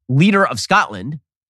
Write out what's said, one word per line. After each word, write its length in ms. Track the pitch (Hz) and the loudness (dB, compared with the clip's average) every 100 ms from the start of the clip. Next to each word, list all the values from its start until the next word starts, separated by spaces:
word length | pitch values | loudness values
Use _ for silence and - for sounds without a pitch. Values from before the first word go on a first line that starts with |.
| - | -2
leader 360 | 131 196 196 175 | 2 4 2 0
of 140 | - | -4
Scotland. 580 | - 196 - 98 117 156 - _ | 0 0 0 -6 -10 -12 -16 _